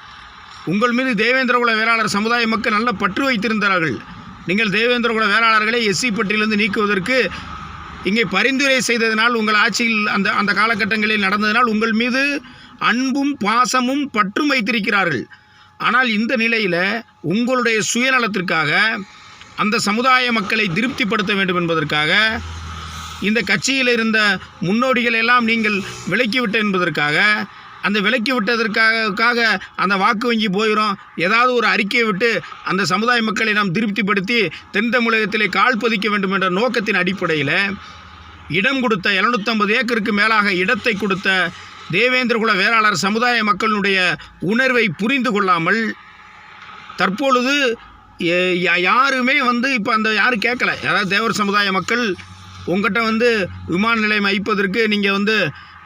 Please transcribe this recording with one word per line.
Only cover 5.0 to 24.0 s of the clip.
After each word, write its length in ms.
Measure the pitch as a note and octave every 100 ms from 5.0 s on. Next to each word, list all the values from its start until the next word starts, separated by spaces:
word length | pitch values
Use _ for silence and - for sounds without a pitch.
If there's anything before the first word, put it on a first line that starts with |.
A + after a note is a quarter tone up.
| A3+ A3 G#3+
வேளாளர்களை 560 | G#3+ A3+ A3 G#3+ A#3+
எஸ் 160 | A3 G3
சி 120 | B3+
பட்டியலிருந்து 440 | G3+ G3 G#3+ G#3+ G#3+
நீக்குவதற்கு 760 | A3 A3+ G#3 G3 F3+ C4 F#3 - - - - - - -
இங்கே 200 | - A3
பரிந்துரை 580 | G3+ F#3+ A#3 C4+ C#4 C4
செய்ததனால், 520 | A#3 A#3 A3+ A3 A#3
உங்கள் 220 | A#3+ G#3+ G#3+
ஆட்சியில் 520 | A3+ A3+ A#3 G#3+ G#3
அந்த, 240 | G3 G3
அந்த 220 | A3 G3+
காலகட்டங்களில் 680 | G3 A3 A3 G#3+ A3 G#3+ G#3+
நடந்ததனால், 460 | G3 G#3 G#3+ A3 B3
உங்கள் 180 | G#3+ A3+
மீது 500 | A3 B3 C4 C#4+ C#4+ - - - -
அன்பும் 580 | E3 A3+ C4+ C4+ C#4 C4+
பாசமும் 720 | G3+ A#3 B3 B3+ B3 C#4 C#4+
பற்றும் 360 | G#3+ F#3+ - D4+
வைத்திருக்கிறார்கள். 800 | C4+ A3 A#3 G3 G3+ F3 C3 - - - - - -
ஆனால், 320 | - A#3+ B3+
இந்த 280 | G#3 A3+ C4
நிலையில 640 | A3+ A3+ G3+ E3+ F#3+ A3 - _
உங்களுடைய 600 | D3+ G3+ B3 B3+ A#3 A3
சுயநலத்திற்காக, 880 | - A3+ C4 C4 A#3 G#3 F3+ E3+ - F3 G#3+ A3+ F#3+ - - - - -
அந்த 240 | G3+ A3
சமுதாய 520 | G3+ G#3+ B3+ B3+ B3
மக்களை 360 | A3+ G3 A3 G#3+
திருப்திப்படுத்த 640 | E3 A#3+ - A3+ A3 G#3
வேண்டும் 220 | G3+ F#3 F3+
என்பதற்காக, 840 | E3+ E3 D3+ D3+ D3+ G3 A3 A#3 - - - - - - - -
இந்த 200 | F#3+ A3+
கட்சியில் 460 | G3+ F#3+ - C4+ B3
இருந்த 520 | A#3